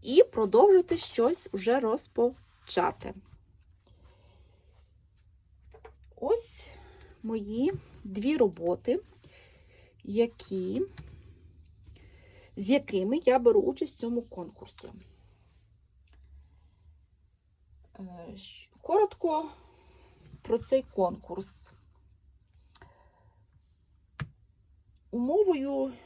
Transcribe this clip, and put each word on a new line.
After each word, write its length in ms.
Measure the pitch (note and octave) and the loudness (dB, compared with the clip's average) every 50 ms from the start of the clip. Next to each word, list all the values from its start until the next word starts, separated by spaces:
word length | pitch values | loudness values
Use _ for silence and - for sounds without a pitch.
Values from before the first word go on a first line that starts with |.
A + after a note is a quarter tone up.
І 220 | - G#3 B3+ E4 - | -6 4 6 6 6
продовжити 720 | - - A#4 A4 G4 - A3+ F#4 G#4 G4 F#4 F4 - E4+ | 6 4 -2 0 4 6 8 8 8 8 6 6 2 -2
щось 520 | E4+ - - - - A3+ C4 F4 - - - | -4 -4 -6 -2 0 2 2 0 -2 -8 -10
уже 280 | - G3+ F#3 A3 A#3+ C4+ | -10 -6 -2 0 0 2
розпочати. 1300 | C4 A3 A3 - - - _ - A#3 B3 C4 - - _ _ _ _ - - F#3 - - - - - - - - - - - - _ _ _ _ _ _ _ _ _ _ - _ - - - _ _ - _ _ - _ _ _ _ _ _ _ _ _ _ _ _ _ _ _ _ _ _ _ _ _ _ _ _ - - - - - - _ - - - | 2 0 -2 -2 -4 -8 _ 0 0 0 -2 -6 -20 _ _ _ _ -6 -2 -2 -2 -2 -4 -6 -12 -14 -14 -14 -20 -20 -20 -20 _ _ _ _ _ _ _ _ _ _ -20 _ -20 -20 -20 _ _ -20 _ _ -20 _ _ _ _ _ _ _ _ _ _ _ _ _ _ _ _ _ _ _ _ _ _ _ _ -20 -20 -20 -20 -20 -20 _ -20 -20 -14
Ось 540 | - - C#4 A4 A#4 - - - - - - - - - - - - - - - _ - | -8 0 0 0 0 0 -8 -12 -12 -14 -18 -20 -20 -20 -20 -20 -20 -20 -20 -20 _ -8
мої 500 | A3 A3+ A3 G3+ G3+ G#3+ A#3 C4 F4 G4 - - - - - - | -6 -6 -6 -6 -6 -4 0 0 0 -2 -4 -12 -16 -20 -18 -16
дві 340 | G3+ F#3+ G#3 G#3 C4 D#4 | -10 -8 -4 -2 0 2
роботи, 680 | D#4 B3 G3 E3+ D#3+ E3 F3 F3 F3 - - B3+ F#4+ - - - - - - - - - - - - - - - - - - _ _ _ | 2 2 2 2 -2 -2 -2 -2 -2 -2 -2 -2 -2 -4 -10 -20 -20 -20 -20 -20 -20 -20 -20 -20 -20 -20 -20 -20 -20 -20 -20 _ _ _
які, 760 | - G3 A3 A#3 A#3 A3+ - - - G3 F#3+ F3+ F#3 G3 B3 F#4+ G4 - - - - - - - - - - - - - - - - - _ - - - - - - - - - - - - - - - | -6 0 0 0 0 -2 -12 -12 -8 -6 -6 -6 -4 -4 -4 -6 -6 -8 -20 -20 -20 -20 -20 -20 -20 -20 -20 -20 -20 -20 -20 -20 -20 -20 _ -20 -20 -20 -20 -20 -20 -20 -20 -20 -20 -20 -20 -20 -18 -12
з 140 | - G3 F#3+ | -10 0 2
якими 480 | C4 C#4+ C#4 - - F#3+ F#3 G3+ B3+ | 2 0 0 -2 -2 -2 0 0 -2
я 220 | D#4+ - - B3 C4 | 0 2 4 2 6
беру 220 | A#3+ A#3+ A3 G#3 | 6 6 6 6
участь 320 | - - C#4 - - - - | 4 2 -2 -2 -6 -8 -6
в 60 | - | -8
цьому 220 | - A#3 A#3+ A#3+ | -6 -4 -4 -4
конкурсі. 680 | A#3 - - F#3 F3 - - - - - - - - - - F#3 F#3 - - _ _ - _ _ _ _ _ _ _ _ _ _ _ _ _ _ _ _ - - - - - - - _ _ _ _ _ _ _ _ - - _ _ _ _ _ _ _ _ _ _ _ _ _ _ _ - - - _ _ - | -6 -8 -14 -14 -14 -14 -16 -20 -20 -20 -20 -20 -20 -20 -20 -20 -20 -20 -20 _ _ -20 _ _ _ _ _ _ _ _ _ _ _ _ _ _ _ _ -20 -20 -20 -20 -20 -20 -20 _ _ _ _ _ _ _ _ -20 -20 _ _ _ _ _ _ _ _ _ _ _ _ _ _ _ -20 -20 -20 _ _ -18
Е, 340 | G3 F3+ F3 F3 - - - | -18 -16 -16 -18 -18 -18 -18
щ-, 340 | - - - - - - _ _ - | -18 -18 -20 -20 -20 -20 _ _ -16
коротко 680 | - - E4 G#4 G#4+ G4 - - - E4+ D#4 D#4 D#4+ D4+ - - - - _ _ _ - - - - - - _ - - - - | -4 2 4 4 4 4 0 -4 -2 0 0 0 -2 -6 -14 -20 -20 -20 _ _ _ -20 -20 -20 -20 -20 -20 _ -20 -20 -20 -20
про 160 | _ - A3 | _ -4 -4
цей 240 | A#3 - - C4+ C4+ | -4 -2 0 -2 -2
конкурс. 880 | C4 - - - F#3+ F3 G#3+ G#3+ - - E3+ F#3+ G3 - - - - - - _ _ _ _ _ _ _ _ _ _ _ _ _ _ _ _ - _ _ _ - - - _ _ _ _ _ _ _ _ _ _ _ _ _ _ _ _ _ _ _ _ _ _ _ _ _ _ - - _ _ _ _ _ _ _ _ _ _ _ _ _ _ _ _ | -2 -2 -2 -2 0 0 -2 -6 -12 -12 -10 -10 -10 -12 -16 -20 -20 -20 -20 _ _ _ _ _ _ _ _ _ _ _ _ _ _ _ _ -20 _ _ _ -20 -20 -20 _ _ _ _ _ _ _ _ _ _ _ _ _ _ _ _ _ _ _ _ _ _ _ _ _ _ -16 -16 _ _ _ _ _ _ _ _ _ _ _ _ _ _ _ _
Умовою 840 | - A#3+ A#3+ B3+ D#4 G#4 G#4 F#4+ E4+ C#4 C4+ C#4 C#4 C4+ C4+ C4+ B3 - - | -6 -4 -2 0 2 2 4 4 2 0 0 -4 -2 -2 -4 -4 -6 -12 -20